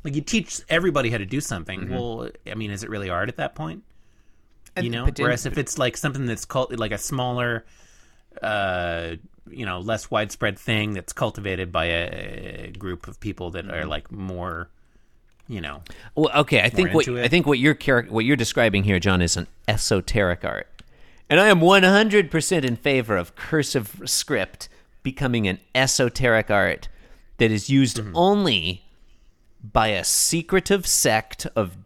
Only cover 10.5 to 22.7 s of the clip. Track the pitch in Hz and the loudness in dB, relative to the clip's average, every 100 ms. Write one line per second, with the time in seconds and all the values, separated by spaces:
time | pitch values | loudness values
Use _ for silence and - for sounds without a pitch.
10.5 | 95 - 110 107 98 - - 117 - 101 | -4 -2 -2 -2 -6 -10 -4 -4 -4 -6
11.5 | 92 92 87 85 85 85 - - - - | -6 -4 -2 0 -2 -4 -8 -12 -12 -14
12.5 | - - - 95 87 - - 107 92 87 | -14 -14 -10 -8 -8 -12 -10 -10 -8 -8
13.5 | 85 87 82 78 76 - 104 95 90 90 | -10 -8 -6 -4 -6 -8 -10 -8 -6 -8
14.5 | 82 87 _ _ _ _ _ _ _ - | -8 -10 _ _ _ _ _ _ _ -12
15.5 | 110 76 73 - - - - 156 147 147 | -10 -10 -12 -16 -18 -8 0 2 2 4
16.5 | 127 107 120 185 160 127 123 120 170 147 | 4 4 2 2 2 2 0 2 4 4
17.5 | 135 139 147 - 123 117 110 113 143 113 | 4 4 4 2 2 2 0 2 2 2
18.5 | - 113 98 98 92 98 90 85 - - | 4 4 4 4 4 4 4 2 0 -6
19.5 | - - 104 - 101 - 107 95 87 - | -8 -2 -2 2 0 2 0 2 0 -4
20.5 | 50 - - - - - - - 151 214 | -8 -12 -20 -20 -20 -20 -20 2 6 8
21.5 | 180 170 196 185 202 220 208 165 160 - | 8 8 8 8 6 6 4 4 0 0
22.5 | 180 131 | 0 0